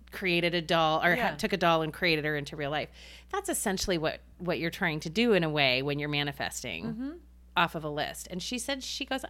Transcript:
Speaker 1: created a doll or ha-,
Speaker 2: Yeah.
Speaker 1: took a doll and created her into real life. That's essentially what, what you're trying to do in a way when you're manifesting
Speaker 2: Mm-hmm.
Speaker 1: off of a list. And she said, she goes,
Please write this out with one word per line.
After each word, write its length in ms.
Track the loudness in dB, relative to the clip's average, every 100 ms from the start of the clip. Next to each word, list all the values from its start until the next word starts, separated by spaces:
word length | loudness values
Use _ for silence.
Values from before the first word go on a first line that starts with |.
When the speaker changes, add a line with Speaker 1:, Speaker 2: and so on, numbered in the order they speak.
| -16
Speaker 1:
created 420 | -6 0 2 2
a 80 | 2
doll 380 | 2 4 4 4
or 120 | 4 4
ha-, 140 | 0
Speaker 2:
Yeah. 60 | 0
Speaker 1:
took 160 | -2
a 40 | 2
doll 240 | 4 4
and 100 | 2
created 320 | 0 2 2
her 120 | 2 -2
into 180 | -4 -6
real 140 | -4
life. 200 | -2 -4 -10 -20 -20 -6
That's 180 | -4 -2
essentially 480 | -2 0 0 0 0
what, 220 | 0 -4 -12 -8
what 220 | -4 -2
you're 100 | -2
trying 300 | -2 -2 -2
to 100 | -2
do 240 | 2 6
in 100 | 6
a 60 | 4
way 320 | 4 4 4
when 160 | 0 -2
you're 120 | 0
manifesting 760 | 0 -2 -2 -6 -6 -8 -8 -8
Speaker 2:
Mm-hmm. 260 | -8 -8 -12 -18 -20 -4 0
Speaker 1:
off 160 | 0
of 100 | 0
a 60 | -6
list. 380 | -4 -4 -6 -10
And 100 | -8
she 200 | -6 -6
said, 240 | -4 -6
she 200 | -6 -8
goes, 220 | -6 -6